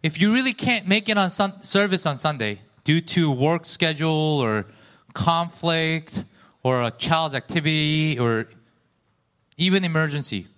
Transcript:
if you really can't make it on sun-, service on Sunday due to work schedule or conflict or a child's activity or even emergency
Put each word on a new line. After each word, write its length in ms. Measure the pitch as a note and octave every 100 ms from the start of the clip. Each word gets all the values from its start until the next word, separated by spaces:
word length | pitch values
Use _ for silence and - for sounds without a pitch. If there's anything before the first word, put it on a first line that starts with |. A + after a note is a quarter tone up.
if 180 | D#3+ D#3
you 140 | G3+
really 200 | A#3+ C4
can't 340 | G#3+ B3 A3+ F#3
make 220 | G#3+ A3
it 80 | G#3
on 120 | F#3
sun-, 340 | - G3 G3
service 420 | - G3 G3+ F#3
on 120 | D#3+ C3+
Sunday 440 | D#3 C#3+ G#2+ G2+ - _
due 180 | - D#3+
to 300 | E3 F3 D#3+
work 340 | B2+ C#3+ E3
schedule 460 | - - E3 D3+ D#3+
or 540 | D#3 D#3 D3 A#2 G#2+ G2 - - _ _
conflict 1080 | - F3+ E3 E3+ - E3 E3 D#3+ D#3+ D#3+ - - _ _ _
or 180 | B2+ B2+
a 100 | A#2
child's 440 | - - D#3+ D#3+
activity 840 | C3+ - E3+ D3+ D#3 D3+ D#3 D#3 C3
or 300 | A#2+ A2+ A2+ - _ _ _ _ _ _ _ _ _ -
even 260 | F3+ F#3+
emergency 640 | F3+ D#3+ D#3 D3 - G2 E2+